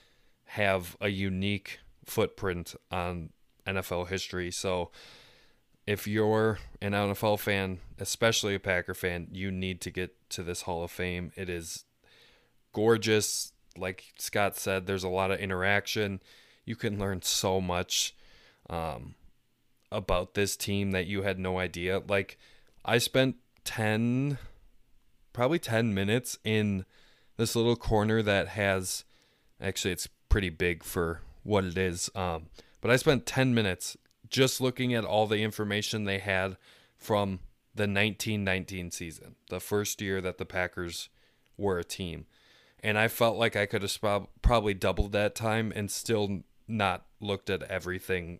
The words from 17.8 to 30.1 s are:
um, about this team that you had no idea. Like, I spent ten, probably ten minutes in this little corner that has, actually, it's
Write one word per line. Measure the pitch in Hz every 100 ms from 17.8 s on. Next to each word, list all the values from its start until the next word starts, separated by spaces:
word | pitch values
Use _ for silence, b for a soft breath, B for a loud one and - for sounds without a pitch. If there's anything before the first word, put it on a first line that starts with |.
| 90 - - - b b b b -
um, | 85 82 64 67 - - _ _ _ _ _ -
about | 107 92 90 95
this | - 101 -
team | - 101 98
that | 92 90
you | 101
had | 98 92
no | 92 92
idea. | 92 85 87 95 -
Like, | 98 98 - b b b b
I | - 117
spent | - 135 131 120 _ _
ten, | - - 107 107 117 127 139 135 B B B - _ - _ _ _
probably | - 123 170
ten | - 113 117
minutes | 98 98 117 - -
in | - 110 107 95 95 b b b b b
this | 113 117
little | 117 117
corner | - 110 107 110
that | 107 98 87
has, | 107 98 95 92 - - b b b b b
actually, | 98 - 98
it's | 87 -